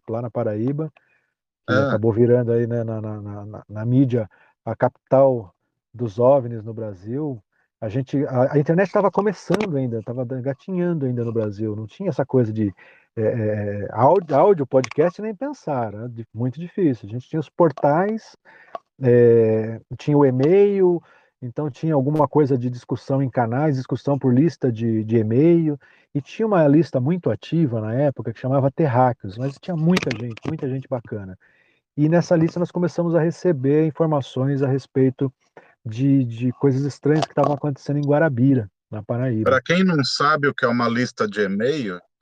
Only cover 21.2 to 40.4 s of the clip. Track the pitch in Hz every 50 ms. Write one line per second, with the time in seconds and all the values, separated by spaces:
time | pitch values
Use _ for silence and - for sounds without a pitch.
21.2 | _ _ _ _ 127 120 - 147 151 147 - - 160 160 156 139 127 147 151 151
22.2 | 143 - - 151 147 123 143 120 120 127 123 120 - - 139 - - - 135 135
23.2 | 139 120 - 127 117 107 120 139 156 156 135 131 123 - - - - 139 143 131
24.2 | - 131 120 131 160 170 - - - 127 113 110 117 113 113 110 107 110 117 113
25.2 | 107 107 113 135 156 175 170 170 160 151 147 - _ _ _ _ _ _ - 143
26.2 | - - - - 226 214 202 170 156 143 143 - - - - 127 123 151 185 175
27.2 | - 117 107 - - - 151 170 165 117 117 110 107 110 120 135 147 139 - -
28.2 | 110 120 113 - - 127 135 139 135 139 - - 165 135 117 127 127 123 120 -
29.2 | - 95 95 117 131 139 135 - - 190 175 156 156 170 185 180 - 143 120 107
30.2 | 123 120 107 - - - 160 151 147 127 131 135 - - 135 120 - - 113 101
31.2 | 98 92 92 - _ _ _ _ _ _ _ _ _ _ _ 147 147 156 170 170
32.2 | 165 - 180 160 165 165 - 175 175 - - 175 175 165 - 170 170 170 165 160
33.2 | 156 170 165 - - 180 160 127 131 139 147 156 160 160 - - 165 156 151 139
34.2 | 123 - - 131 131 139 143 135 139 131 135 135 - _ - 135 135 131 - -
35.2 | 139 131 - _ _ _ _ - - _ _ _ - 113 107 120 135 139 139 139
36.2 | 123 117 113 113 127 123 - - 139 139 127 135 143 139 - - - 143 156 156
37.2 | 147 - - 147 139 143 143 - - 147 135 - - - 143 147 143 139 143 151
38.2 | 165 160 127 117 131 139 135 123 104 - _ _ _ _ 107 107 101 - 120 120
39.2 | 131 131 113 110 107 127 131 127 - - 165 185 190 185 165 143 123 - - -
40.2 | 143 147 156 147